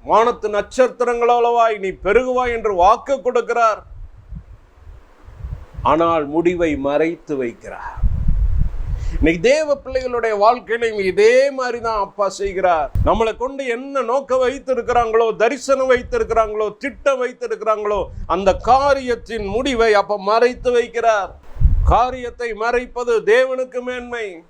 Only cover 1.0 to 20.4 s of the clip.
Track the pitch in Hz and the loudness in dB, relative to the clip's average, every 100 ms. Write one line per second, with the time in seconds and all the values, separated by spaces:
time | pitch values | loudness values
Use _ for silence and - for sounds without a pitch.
1 | 240 240 240 240 240 240 226 214 190 160 | -2 0 2 4 4 4 2 0 -6 -4
2 | 180 220 254 247 247 233 214 190 180 233 | 2 2 2 0 -2 -2 -2 4 6 4
3 | 240 269 226 240 226 233 226 208 - - | 2 -2 0 -2 0 2 2 0 -8 -18
4 | - - - - - - - _ - - | -18 -18 -16 -16 -16 -20 -20 _ -20 -20
5 | - _ - - - - - - 120 151 | -20 _ -20 -16 -12 -12 -12 -6 0 2
6 | 170 165 143 156 170 180 170 143 139 147 | 2 0 0 0 0 0 -2 0 -2 0
7 | 160 165 - 143 123 113 98 95 - - | 0 -4 -8 -6 -6 -8 -16 -14 -14 -2
8 | - - - - - - - - - - | 0 2 2 2 2 2 0 -2 -6 -4
9 | - - 147 170 190 294 311 277 254 262 | -4 0 0 2 2 2 2 -4 -4 -6
10 | 254 240 226 208 208 247 190 233 233 214 | -4 -4 -2 2 2 2 -2 -4 -2 -2
11 | 190 175 214 247 277 269 247 240 226 220 | 0 4 6 6 2 0 -6 -4 -4 -4
12 | 196 - 196 190 196 185 185 165 139 - | -4 -2 -4 -2 -6 0 2 2 0 0
13 | 156 196 220 202 247 277 269 233 277 277 | 2 2 0 -2 -6 -6 -6 -6 -4 -6
14 | 233 262 277 262 254 269 254 254 214 240 | -2 -2 0 0 0 -2 -4 -4 0 0
15 | 233 220 226 175 220 269 - 269 262 247 | 2 2 0 2 0 0 -2 0 2 0
16 | - 240 220 226 220 214 214 208 277 220 | 0 -4 0 0 0 0 -4 -4 -10 -2
17 | 277 262 247 247 240 220 220 214 208 208 | -2 0 -4 -6 -8 -6 -2 -2 0 -2
18 | 175 - - 170 190 180 - 262 277 277 | -4 -8 -4 0 2 0 4 4 4 0
19 | 254 233 - 226 202 214 262 240 226 208 | 0 -6 -4 -8 -4 -2 -2 2 4 4
20 | 196 208 190 220 | 2 -2 0 2